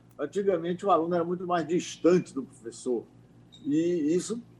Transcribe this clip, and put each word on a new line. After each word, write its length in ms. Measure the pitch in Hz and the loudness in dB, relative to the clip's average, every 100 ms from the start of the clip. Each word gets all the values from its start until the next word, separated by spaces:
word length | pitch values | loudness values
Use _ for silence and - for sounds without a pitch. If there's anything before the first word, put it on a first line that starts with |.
| - - | -18 -10
Antigamente 680 | 147 185 196 175 170 175 | -6 -2 0 0 0 -2
o 60 | 202 | 2
aluno 240 | 170 165 | 2 4
era 100 | 175 | 0
muito 220 | 170 180 180 | 0 -4 -2
mais 200 | 175 147 | -2 0
distante 640 | 170 - - 156 180 - | -2 -2 2 4 4 2
do 100 | 135 | -8
professor 600 | 120 - 113 117 127 117 - - - - - - | -10 -12 -14 -8 -2 -2 -4 -18 -20 -20 -20 -12
e 500 | - 147 170 175 147 | -2 0 2 0 2
isso 280 | 175 175 233 - | 0 -2 -8 -12